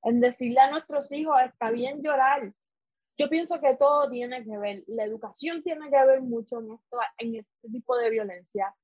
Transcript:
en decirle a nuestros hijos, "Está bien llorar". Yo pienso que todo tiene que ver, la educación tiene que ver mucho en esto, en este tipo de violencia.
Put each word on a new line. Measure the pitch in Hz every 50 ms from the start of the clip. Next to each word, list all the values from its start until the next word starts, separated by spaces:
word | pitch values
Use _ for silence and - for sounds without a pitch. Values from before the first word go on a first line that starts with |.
| -
en | 226 233 240
decirle | 240 247 240 - 254 240 240 262
a | 269 269
nuestros | 294 320 311 _ 294 285 277 -
hijos, | 285 285 311 311 302 262 254
"Está | 254 - _ 233 220
bien | 226 240 240 262 285 302
llorar". | 277 302 294 269 262 262 277 285 254 196 202 _ _ _ _ _ _ _ _ _ _ _ _ -
Yo | 294 277
pienso | 320 330 339 320 349 311
que | 294 277 269
todo | 269 277 277 294 294 285 269
tiene | 247 247 240 247 254 254 233
que | 214 214 208
ver, | 202 208 202 196 - -
la | 214 226 214
educación | 214 220 220 226 214 185 - - 320 339 339 302
tiene | 359 330 302 302 294
que | 277 277 269
ver | 269 262 269
mucho | 262 254 233 233 220 - - 233
en | 226 220 220
esto, | 226 _ _ - 240 233 - _ -
en | 233 233 226
este | 226 208 _ _ _ _ 233
tipo | 220 247 226 _ 254 240
de | 240 226
violencia. | 226 226 214 202 180 180 180 _ _ 202 190 196 - _